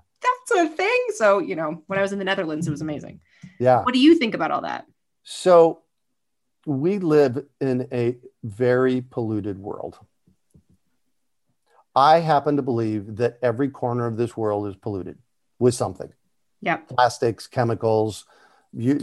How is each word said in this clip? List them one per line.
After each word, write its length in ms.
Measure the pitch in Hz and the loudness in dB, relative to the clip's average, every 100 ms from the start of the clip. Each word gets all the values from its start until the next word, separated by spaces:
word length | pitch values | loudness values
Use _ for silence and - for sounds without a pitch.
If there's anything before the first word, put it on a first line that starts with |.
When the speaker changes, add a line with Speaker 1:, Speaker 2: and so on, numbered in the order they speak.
| _ _ | _ _
Speaker 1:
"That's 380 | 494 508 - 403 | -4 -4 -2 0
a 80 | 320 | 0
thing." 360 | - 392 494 494 - | -2 -2 0 -2 0
So, 240 | 208 196 | 2 2
you 160 | 180 160 | 0 -6
know, 260 | 156 175 - | -6 -8 -8
when 100 | 196 | -4
I 40 | |
was 100 | 196 | -4
in 80 | 202 | -4
the 40 | |
Netherlands, 440 | 190 196 165 151 160 | -4 -4 -4 -4 -6
it 20 | |
was 100 | 147 | -6
amazing. 380 | 156 143 - - _ _ - _ | -8 -8 -12 -20 _ _ -20 _
Speaker 2:
Yeah. 240 | 123 123 | 4 4
Speaker 1:
What 100 | 247 | 2
do 60 | 254 | 4
you 160 | 294 | 6
think 200 | 330 226 170 | 6 2 -2
about 160 | 160 | -4
all 80 | - | -4
that? 260 | 76 62 - _ _ _ - | -6 -10 -12 _ _ _ -18
Speaker 2:
So 500 | - 180 170 165 - _ _ _ _ _ _ _ _ | -2 6 8 8 2 _ _ _ _ _ _ _ _
we 340 | 156 135 165 202 | -6 -2 -2 -2
live 440 | 170 151 139 117 - _ | 2 4 4 0 -10 _
in 260 | 135 127 127 | -2 -2 -2
a 240 | 123 120 123 - _ | -2 -2 -4 -14 _
very 600 | 113 101 123 127 131 127 | -14 -2 2 2 2 0
polluted 560 | 127 - 110 107 104 95 | -4 -6 -4 -4 -6 -10
world. 400 | 101 - - - _ _ _ _ _ _ _ _ _ _ _ _ _ _ _ _ _ _ _ | -12 -12 -12 -14 _ _ _ _ _ _ _ _ _ _ _ _ _ _ _ _ _ _ _
I 260 | 135 143 165 | 2 6 6
happen 360 | 160 143 147 143 | 4 2 2 -2
to 60 | |
believe 540 | 131 117 113 107 101 107 | -2 -2 -2 -4 -8 -4
that 220 | 120 - | -4 -2
every 260 | 123 113 139 | -4 -2 -4
corner 380 | - 127 120 117 | -4 -6 -4 -4
of 100 | 110 | -4
this 200 | 117 113 | -6 -4
world 300 | 107 104 104 | -4 -2 -4
is 80 | 95 | -10
polluted 420 | 113 98 - - _ _ _ _ | -8 -8 -10 -14 _ _ _ _
with 160 | 123 | 0
something. 380 | 123 101 90 - - _ _ _ _ | 0 -6 -8 -16 -18 _ _ _ _
Speaker 1:
Yep. 260 | 175 160 - | -6 -6 -4
Speaker 2:
Plastics, 580 | 123 120 - 120 98 - | 0 0 2 -2 -4 -6
chemicals, 800 | 135 117 107 113 110 110 101 - _ _ _ _ | -2 -2 0 0 2 0 -4 -16 _ _ _ _
you, 260 | - 120 143 | -4 -2 -2